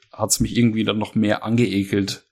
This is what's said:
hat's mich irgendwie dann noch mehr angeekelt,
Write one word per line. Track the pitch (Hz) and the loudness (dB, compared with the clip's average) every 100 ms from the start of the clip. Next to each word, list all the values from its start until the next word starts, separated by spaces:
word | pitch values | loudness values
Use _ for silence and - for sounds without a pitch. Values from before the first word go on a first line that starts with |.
| _ | _
hat's | - 110 - | -6 -2 0
mich | 113 104 | 0 2
irgendwie | 120 110 | 2 2
dann | 110 107 | -2 -2
noch | 104 | -2
mehr | 110 107 104 | 0 0 0
angeekelt, | 110 120 113 98 98 104 98 - _ | 0 0 2 0 0 -2 -2 -6 _